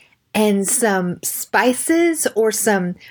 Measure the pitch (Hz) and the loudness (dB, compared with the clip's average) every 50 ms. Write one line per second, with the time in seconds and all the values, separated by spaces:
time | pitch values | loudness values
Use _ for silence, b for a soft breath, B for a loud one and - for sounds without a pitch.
0 | b b b b b _ - 208 214 214 202 196 196 190 - - 240 214 196 190 | b b b b b _ -2 0 2 2 2 0 0 -2 -2 0 0 2 2 0
1 | 180 180 175 - - - - - - - - 202 208 254 247 - - - 330 330 | 0 -2 -4 -6 -8 -8 -8 -10 -6 -2 0 2 2 2 0 0 0 0 2 2
2 | 339 339 330 302 - - - 208 220 220 208 - - 226 208 190 180 180 180 B | 2 2 0 -2 -4 -4 0 0 0 0 0 0 0 0 2 2 0 -2 -6 B
3 | B B | B B